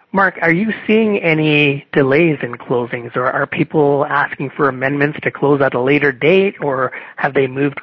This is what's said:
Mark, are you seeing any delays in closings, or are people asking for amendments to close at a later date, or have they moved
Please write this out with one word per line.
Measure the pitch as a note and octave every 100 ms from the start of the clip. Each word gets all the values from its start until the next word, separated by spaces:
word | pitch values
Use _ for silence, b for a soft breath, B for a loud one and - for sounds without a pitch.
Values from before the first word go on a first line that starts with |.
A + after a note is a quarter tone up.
| _
Mark, | F#3+ F#3+ -
are | E3
you | E3 A3 - -
seeing | G#3+ A3 G3+
any | F3 D#3 D#3 D3 D3 C#3 -
delays | - C3+ C#3 E3+ D3
in | B2 A#2
closings, | - B2+ A#2+ B2 A#2 C3
or | B2+
are | C#3 C#3
people | - D#3+ D#3+ C#3+ C#3+ D3
asking | C#3+ C#3 - C#3 -
for | C#3
amendments | B2+ C3 C#3+ D3 D3
to | -
close | - C#3+ C#3+
at | C3+ B2+
a |
later | B2+ C#3+ C#3+
date, | A#2+ C#3 F#3+ G3 -
or | C#3+ C3 B2+ B B B
have | D3 C#3
they | C3+
moved | C3 C#3+ C#3